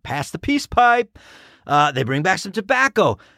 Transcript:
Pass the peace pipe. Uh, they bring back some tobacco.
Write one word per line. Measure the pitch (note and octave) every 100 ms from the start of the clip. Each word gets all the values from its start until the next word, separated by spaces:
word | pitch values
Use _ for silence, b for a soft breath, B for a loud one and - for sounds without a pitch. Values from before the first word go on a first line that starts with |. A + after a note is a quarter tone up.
Pass | - C#3 -
the | F3
peace | - C#4+ -
pipe. | - A#3+ A#3+ A3+ B B B B B -
Uh, | D3 D3
they | C3
bring | B2 C#3
back | F3 F#3
some | G3
tobacco. | A3 G3 B3+ C4+ - D#3 A2 b